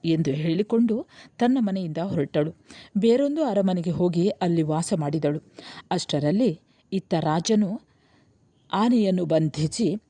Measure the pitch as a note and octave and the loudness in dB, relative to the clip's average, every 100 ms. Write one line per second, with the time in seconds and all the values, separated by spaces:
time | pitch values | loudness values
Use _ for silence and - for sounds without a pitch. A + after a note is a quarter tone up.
0 | E3 D#3+ D3+ C#3 E3 E3 G#3 A#3 A#3 A3 | 0 0 0 -2 -2 -2 0 2 2 0
1 | F4 - - - A#3+ C4 G#3 F#3+ F3 D#3 | -6 -18 -20 -2 0 2 0 -2 -4 -6
2 | F#3+ E3+ C#3+ D#3 D#3 - _ - - G#3 | -4 -2 -2 0 -2 -6 _ -20 -6 0
3 | A3+ B3 C#4+ D4+ C#4+ G3+ F#3+ F3+ E3+ D#3 | 4 4 2 0 0 2 2 0 -2 0
4 | F3+ E3+ F#3 - F3 E3+ D#3 D#3 E3+ F#3 | 0 2 0 0 0 0 0 -2 -2 -2
5 | D3 D#3 D3+ D3+ _ - - - - F3+ | -2 -2 -2 -4 _ -20 -20 -20 -6 -6
6 | - D3 D3 F#3+ B3 D#3 _ _ _ F#3+ | -2 -2 0 2 0 -2 _ _ _ -8
7 | _ E3 D#3 D#3+ E3 G#3+ G3 A3 _ _ | _ -2 0 -2 0 0 0 -6 _ _
8 | _ _ _ _ _ _ _ F#3 A#3 A#3+ | _ _ _ _ _ _ _ 0 2 4
9 | G3 F#3 E3 D#3+ D#3 D3+ D#3 - G3 G#3 | 4 2 2 2 2 -2 -4 0 -2 -2